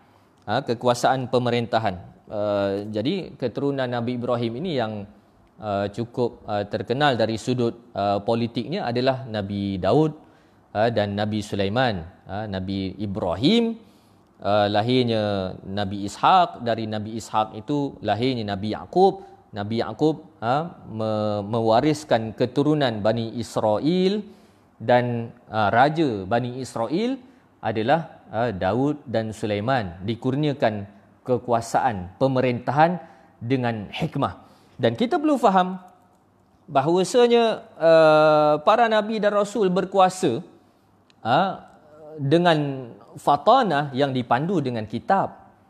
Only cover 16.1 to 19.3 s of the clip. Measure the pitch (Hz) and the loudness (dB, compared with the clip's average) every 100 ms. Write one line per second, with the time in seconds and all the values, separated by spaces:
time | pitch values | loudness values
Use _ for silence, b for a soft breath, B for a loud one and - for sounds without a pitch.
16.1 | - 147 185 175 - 120 113 110 107 107 | 0 4 4 2 -2 -4 -4 -4 -6 -8
17.1 | 113 - 110 107 110 104 147 139 - 104 | -10 -4 -2 -2 -6 -6 -4 -4 -6 -4
18.1 | 104 127 123 104 101 107 87 87 180 190 | -2 0 -2 -4 -6 -6 -6 -2 4 4
19.1 | 190 - | 2 -10